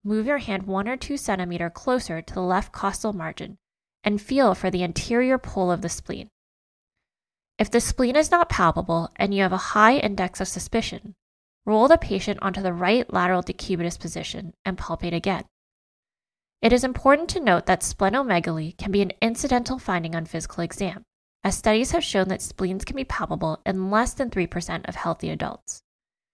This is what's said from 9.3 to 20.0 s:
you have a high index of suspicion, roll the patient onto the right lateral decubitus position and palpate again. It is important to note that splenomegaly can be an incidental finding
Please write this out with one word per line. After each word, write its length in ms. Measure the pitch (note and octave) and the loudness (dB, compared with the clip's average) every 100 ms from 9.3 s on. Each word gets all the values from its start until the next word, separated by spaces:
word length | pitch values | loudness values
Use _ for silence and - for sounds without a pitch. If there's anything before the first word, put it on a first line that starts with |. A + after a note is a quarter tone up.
you 100 | G3 | 4
have 100 | F#3+ | 2
a 40 | F#3 | 2
high 420 | - G#3+ A3 C#4 | 0 6 6 6
index 420 | G#3 G3 F#3 - | 2 0 -2 -2
of 80 | F#3+ | -6
suspicion, 680 | F3+ - A3+ - - - - _ _ _ _ | -6 -2 -2 -2 -8 -14 -20 _ _ _ _
roll 220 | - G#3+ C4+ | 2 6 8
the 100 | E4 | 6
patient 440 | - G3 G#3 - | 4 -2 -2 -4
onto 180 | G3 G3 | -4 -2
the 120 | F#3+ | -2
right 360 | F3 F3+ A#3+ - | 0 2 2 2
lateral 320 | F#3+ F3+ F#3 | 0 2 2
decubitus 560 | - - - F3 F3 - | -2 -8 -4 -2 -2 -4
position 520 | E3+ E3+ E3 - F3 - | -10 -8 -8 -10 -12 -10
and 120 | F#3+ F#3 | -8 -8
palpate 380 | - E3 F3 | -6 -4 -2
again. 300 | E3+ G3 F3 - _ _ _ _ _ _ _ _ _ _ - | -2 0 -2 -6 _ _ _ _ _ _ _ _ _ _ 0
It 100 | A3+ | 4
is 100 | A#3+ | 4
important 460 | B3+ B3 C4+ D4 E4+ | 2 2 4 4 4
to 100 | F#4 | 0
note 260 | B3 F3 - | 4 4 4
that 160 | F#3 | 0
splenomegaly 960 | - - F#3+ B3+ B3+ F3 E3 D#3+ D#3 - | 0 0 0 0 2 0 0 -4 -6 -6
can 120 | G3+ | 0
be 120 | G3+ | 2
an 100 | G3 - | 0 0
incidental 580 | A3+ A#3 C#4 B3 B3 C4 | -2 -2 0 0 0 -6
finding 380 | - F3+ | -2 -2